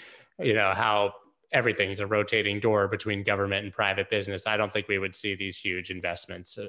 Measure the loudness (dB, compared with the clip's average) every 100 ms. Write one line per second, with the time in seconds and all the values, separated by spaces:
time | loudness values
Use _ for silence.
0 | -20 -20 -20 -4 2 4 4 4 4 4
1 | 2 -2 -20 _ _ 2 2 2 0 0
2 | 0 2 2 0 0 0 2 4 2 0
3 | -2 -2 0 0 0 -2 -4 -2 0 0
4 | 0 -2 -2 -4 -2 0 0 -2 -2 -2
5 | -2 -4 -6 -6 -6 -6 -4 -6 -6 -6
6 | -6 -6 -8 -10 -8 -8